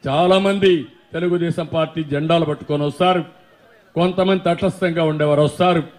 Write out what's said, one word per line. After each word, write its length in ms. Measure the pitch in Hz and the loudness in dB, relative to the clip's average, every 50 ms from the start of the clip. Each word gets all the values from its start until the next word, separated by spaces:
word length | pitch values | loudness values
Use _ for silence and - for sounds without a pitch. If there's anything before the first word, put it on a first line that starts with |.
| _ | _
చాలామంది 680 | 143 135 151 175 180 185 190 196 196 196 202 190 190 180 160 127 - - _ _ _ - | -2 0 0 2 4 4 4 2 0 0 2 2 2 2 2 -2 -8 -16 _ _ _ -8
తెలుగుదేశం 520 | 165 175 175 175 175 170 170 151 - 165 147 - | -4 -2 -2 0 0 -2 -2 -2 -4 -6 -4 -2
పార్టీ 280 | 165 156 156 - 165 156 147 143 | -2 -2 -2 -4 -8 -6 -4 -4
జెండాలు 340 | 143 151 160 170 170 165 147 | -4 0 0 0 0 0 -2
పట్టుకొని 340 | 147 - - - 147 147 147 147 | -4 -8 -6 -4 -4 -2 -2 -4
వస్తారు, 340 | 139 - 185 180 185 180 156 - - - _ _ _ _ _ _ _ _ _ _ _ | -2 0 0 2 2 0 -2 -6 -14 -20 _ _ _ _ _ _ _ _ _ _ _
కొంతమంది 460 | 165 170 185 180 185 185 190 196 185 - 170 | -2 0 0 0 0 2 2 2 0 0 -2
తటస్థంగా 560 | 170 - 196 190 180 - 190 180 165 170 165 156 | -2 0 -2 -4 -2 -2 -4 -2 0 0 0 -2
ఉండేవారు 320 | 156 151 151 151 147 143 151 143 | 0 0 0 2 2 2 2 2
వస్తారు. 340 | - - 180 180 180 170 143 - - | 2 2 2 2 2 2 -2 -4 -12